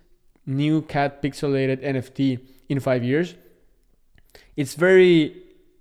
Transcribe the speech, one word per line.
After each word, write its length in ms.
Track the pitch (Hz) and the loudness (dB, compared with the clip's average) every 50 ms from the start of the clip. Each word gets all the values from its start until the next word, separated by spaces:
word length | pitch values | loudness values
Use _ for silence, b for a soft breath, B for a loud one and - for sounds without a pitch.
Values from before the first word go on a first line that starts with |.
| b b _ _ _ _ _ _ _ | b b _ _ _ _ _ _ _
new 360 | 143 135 139 147 151 156 156 | -8 -4 -2 -2 0 -2 -2
cat 400 | 151 - - 143 143 139 - - | -4 -4 -4 -4 -4 -4 -4 -6
pixelated 580 | - 139 135 - 156 143 139 135 135 131 135 131 | -8 -8 -6 -6 -4 -2 -2 -2 -2 -2 -4 -4
N 140 | - 143 135 | -6 -6 -6
F 180 | 127 123 - - | -6 -8 -8 -6
T 240 | - 135 135 127 117 b b b b b - | -4 -2 -2 -2 -4 b b b b b -8
in 120 | 143 135 | -6 -4
five 220 | - 135 127 123 | -2 -2 -2 -2
years?" 320 | 117 123 135 160 180 170 - - _ _ _ _ _ _ _ _ _ _ _ _ _ _ _ _ _ b b b b b b | -2 -2 -2 -2 -2 -4 -8 -16 _ _ _ _ _ _ _ _ _ _ _ _ _ _ _ _ _ b b b b b b
It's 200 | 151 139 127 - | -8 -8 -8 -4
very, 680 | 151 175 185 190 185 185 180 170 160 151 139 - - - _ _ _ _ _ _ _ | 0 2 4 6 6 8 6 6 4 2 0 -4 -12 -20 _ _ _ _ _ _ _